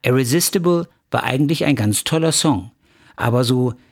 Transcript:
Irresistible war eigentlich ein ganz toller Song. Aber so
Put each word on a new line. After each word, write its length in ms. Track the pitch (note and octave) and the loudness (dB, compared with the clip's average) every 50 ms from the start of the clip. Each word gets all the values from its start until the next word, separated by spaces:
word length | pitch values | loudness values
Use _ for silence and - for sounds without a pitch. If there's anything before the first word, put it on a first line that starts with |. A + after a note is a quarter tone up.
Irresistible 840 | - B2 B2+ C3 C3 A#2 D3 E3+ - - - F#3 E3 F3 F3 E3+ E3 - _ _ _ _ | 0 0 2 2 2 2 0 0 0 0 0 0 2 2 0 0 -2 -6 _ _ _ _
war 140 | - - - | -6 -4 -2
eigentlich 400 | A#2+ C3 C#3 D3+ D3 D#3+ - - | -2 0 0 0 0 0 0 0
ein 100 | D3 C#3 | 0 0
ganz 300 | A2+ G#2+ G#2+ G2+ - - | 0 0 0 -2 -2 -2
toller 280 | - D#3+ D#3+ D#3+ D#3+ | -2 -2 0 0 0
Song. 380 | D3 - - D#3 A#2+ F2+ F2+ - - _ _ _ _ _ _ - - | 0 0 0 0 0 -2 -4 -10 -18 _ _ _ _ _ _ -20 -8
Aber 280 | - - A#2+ A#2+ B2 B2 | -4 -2 0 0 2 2
so 280 | A#2+ B2+ B2 B2+ B2 A#2+ - _ _ | 2 2 2 0 -2 -4 -8 _ _